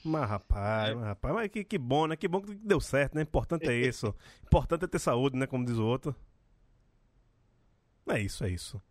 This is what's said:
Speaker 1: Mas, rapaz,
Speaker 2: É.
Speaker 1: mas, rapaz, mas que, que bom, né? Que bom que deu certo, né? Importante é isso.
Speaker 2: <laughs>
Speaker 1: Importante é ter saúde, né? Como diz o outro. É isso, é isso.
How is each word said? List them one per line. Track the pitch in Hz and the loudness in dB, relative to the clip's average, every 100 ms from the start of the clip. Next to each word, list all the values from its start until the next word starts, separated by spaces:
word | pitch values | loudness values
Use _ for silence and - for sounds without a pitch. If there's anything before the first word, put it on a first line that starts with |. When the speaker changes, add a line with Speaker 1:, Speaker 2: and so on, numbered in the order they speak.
Speaker 1:
Mas, | 160 156 117 | -4 -2 -2
rapaz, | 101 - 104 101 110 107 | -2 -2 -2 0 0 0
Speaker 2:
É. | 117 | -2
Speaker 1:
mas, | |
rapaz, | 110 101 123 202 | -4 -4 -4 -2
mas | 214 | -4
que, | 220 | -6
que | 190 190 | -4 -4
bom, | 123 143 156 | 2 2 2
né? | 160 | 0
Que | 190 | -2
bom | 185 | -2
que | 202 202 | -4 -4
deu | 214 165 | 2 2
certo, | - 135 139 | 4 0 2
né? | 151 | -2
Importante | 151 143 113 165 156 | 0 0 0 0 0
é | 120 | 2
isso. | 123 - 110 - - | 2 0 -4 -6 -12
Speaker 2:
<laughs> | - | -8
Speaker 1:
Importante | - 165 - 165 | 2 2 4 -2
é | 180 | 0
ter | 131 | -2
saúde, | - 120 135 127 | 2 2 2 2
né? | 131 | -2
Como | 127 | -2
diz | 123 113 | 0 0
o | 110 | 2
outro. | 127 156 127 - _ _ _ _ _ _ _ _ _ _ _ _ _ _ _ _ _ - | 0 -4 -8 -12 _ _ _ _ _ _ _ _ _ _ _ _ _ _ _ _ _ -2
É | 127 | 0
isso, | 98 - | 0 -2
é | 98 | -4
isso. | 87 - 98 - | -4 -8 -14 -14